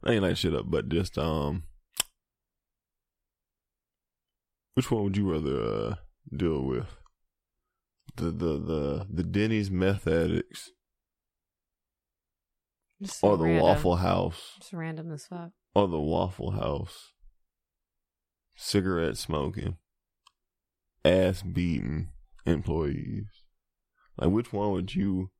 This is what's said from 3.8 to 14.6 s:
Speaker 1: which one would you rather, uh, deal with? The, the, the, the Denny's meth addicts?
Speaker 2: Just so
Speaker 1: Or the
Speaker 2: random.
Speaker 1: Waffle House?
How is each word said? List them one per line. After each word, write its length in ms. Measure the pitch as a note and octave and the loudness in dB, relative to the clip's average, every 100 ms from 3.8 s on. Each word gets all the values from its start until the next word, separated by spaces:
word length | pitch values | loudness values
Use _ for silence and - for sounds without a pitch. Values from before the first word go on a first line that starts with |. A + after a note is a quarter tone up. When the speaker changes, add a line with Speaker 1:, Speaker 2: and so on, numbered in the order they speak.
| _ _ _ _ _ _ _ _ _ | _ _ _ _ _ _ _ _ _
Speaker 1:
which 180 | - - | -2 0
one 140 | A2+ | 0
would 120 | G2+ G2 | 0 2
you 120 | G2 | 2
rather, 300 | D#2+ D2+ C2+ | 0 0 -2
uh, 320 | A1 G#1 A1 - - _ - | -2 -2 -4 -6 -10 _ -12
deal 300 | C#2 E2+ D2+ | -2 0 0
with? 220 | C2+ B1 A#1+ - - _ _ _ _ _ _ _ _ _ - - | -2 -4 -6 -14 -20 _ _ _ _ _ _ _ _ _ -20 -6
The, 140 | E2+ | -4
the, 280 | E2+ E2+ D2 | -2 -2 -2
the, 480 | D#2 D#2+ C#2+ C#2+ F#2+ | -2 -2 -2 -4 -4
the 100 | D#2+ | -4
Denny's 460 | E2+ F#2 A2 A2 G2 | -2 0 2 2 0
meth 360 | F#2 F#2 G2+ - | 2 2 2 2
addicts? 640 | E2 E2+ E2+ - - - _ _ _ _ _ _ _ _ _ _ _ _ _ _ _ _ _ _ _ _ _ _ _ | 2 2 0 -4 -12 -18 _ _ _ _ _ _ _ _ _ _ _ _ _ _ _ _ _ _ _ _ _ _ _
Speaker 2:
Just 180 | G3 - | -12 2
so 80 | G2 | 4
Speaker 1:
Or 80 | G2 | 6
the 80 | |
Speaker 2:
random. 180 | D#2+ E2 | 4 6
Speaker 1:
Waffle 340 | E2 F#2 F2 F2 | 6 6 4 2
House? 580 | F2+ F#2 F2+ F2 - - | 4 2 0 -4 -14 -20